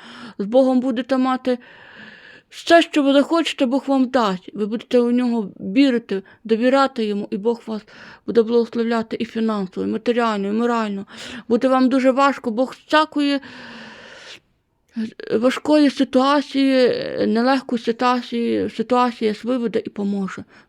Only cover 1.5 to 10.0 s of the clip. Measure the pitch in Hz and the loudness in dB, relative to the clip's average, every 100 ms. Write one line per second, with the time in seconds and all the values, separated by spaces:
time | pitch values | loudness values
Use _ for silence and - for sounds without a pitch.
1.5 | 247 - - - - - - - - _ | -4 -6 -20 -20 -20 -20 -20 -20 -20 _
2.5 | - - 339 320 311 277 277 277 330 - | -6 4 4 4 2 4 4 4 0 -2
3.5 | - 254 269 - 269 247 254 208 180 - | -2 0 0 0 0 2 0 0 -2 -8
4.5 | - 208 226 - 247 240 247 247 233 190 | -8 -6 -6 0 2 2 2 0 -2 -4
5.5 | - 190 190 277 233 - 190 - - 214 | -8 -2 2 4 2 -2 -8 -8 -10 -2
6.5 | 220 254 269 269 269 214 202 202 214 220 | 2 2 4 2 -2 -4 -4 -4 -4 -2
7.5 | 226 - 214 - - - - - 208 220 | -4 -6 -12 -12 -20 -20 -16 -2 2 2
8.5 | 233 226 233 226 233 226 - 226 226 226 | 2 0 -2 -2 -2 -4 -6 -6 -4 -2
9.5 | 208 185 190 196 220 | -2 -6 -6 -4 -4